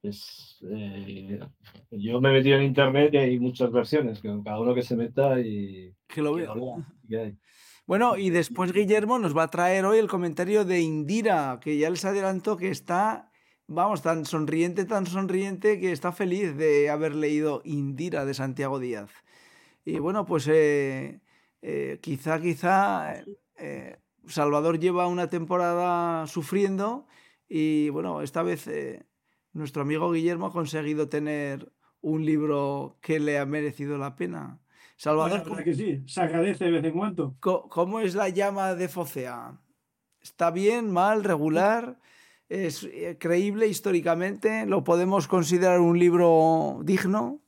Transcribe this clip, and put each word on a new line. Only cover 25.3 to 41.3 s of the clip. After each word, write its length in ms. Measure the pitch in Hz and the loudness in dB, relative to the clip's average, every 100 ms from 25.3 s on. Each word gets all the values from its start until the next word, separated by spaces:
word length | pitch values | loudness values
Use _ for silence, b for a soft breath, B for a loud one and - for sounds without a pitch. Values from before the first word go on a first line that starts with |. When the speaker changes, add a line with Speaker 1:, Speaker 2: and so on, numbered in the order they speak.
| 175 165 180 175 175 180 175 170 165 156 | -4 -2 -2 0 0 0 0 0 -4 -6
Speaker 2:
sufriendo 800 | - 143 190 196 190 208 254 - b b b _ | -8 -4 0 0 0 -4 -6 -12 b b b _
y, 400 | 165 156 151 151 | -2 0 2 0
bueno, 320 | 143 180 156 | -2 -6 -6
esta 220 | 147 165 | -6 -4
vez, 240 | 170 170 - | -2 -4 -6
eh, 380 | 151 139 - - _ _ _ _ | -8 -8 -12 -20 _ _ _ _
nuestro 320 | 160 147 147 | -10 -8 -6
amigo 260 | 143 156 175 | -2 -2 0
Guillermo 360 | 170 165 170 185 | 0 0 -2 -4
ha 40 | |
conseguido 580 | 175 156 156 147 151 147 | -4 -4 -4 -4 -2 -2
tener 640 | 151 151 151 143 135 - _ _ _ | -2 -4 -4 -4 -6 -12 _ _ _
un 240 | - 156 156 | -4 -2 0
libro 720 | 156 151 143 143 139 135 - | 0 2 0 0 -4 -8 -14
que 180 | - 156 | -4 -2
le 180 | 151 143 | 0 0
ha 80 | 139 | -2
merecido 520 | 151 147 139 143 143 | -2 -4 -6 -8 -6
la 160 | 139 135 | -6 -6
pena. 440 | 175 170 139 135 _ b b b | -8 -8 -12 -16 _ b b b
Salvador, 340 | 151 151 160 | 0 2 2
Speaker 3:
Bueno, 140 | 196 | 0
la 60 | - 196 | -4 -4
verdad 80 | |
Speaker 2:
¿cómo 0 | 156 | -2
Speaker 3:
que 80 | 143 | -2
sí, 280 | 208 139 131 | -2 -4 -6
se 140 | - | -2
agradece 440 | 170 160 185 185 180 | -2 2 0 0 0
de 60 | |
vez 120 | 165 160 | 0 0
en 80 | |
cuando. 420 | 160 208 170 143 131 | -2 -4 -4 -6 -4
Speaker 2:
co-, 280 | - 180 - | -2 -2 -2
cómo 300 | 170 180 220 | -2 -2 0
es 160 | 208 180 | -2 0
La 140 | 196 | -2
llama 440 | 185 196 196 190 | 0 -2 0 -2
de 140 | 180 180 | -2 -4
Focea? 720 | 180 165 143 127 123 117 135 _ _ _ _ _ _ | -4 -8 -8 -10 -10 -14 -18 _ _ _ _ _ _
¿Está 280 | - _ 170 | -20 _ 0
bien, 420 | 170 196 240 226 | 2 2 2 0
mal, 320 | 175 196 220 | 2 2 2
regular? 760 | 202 | 2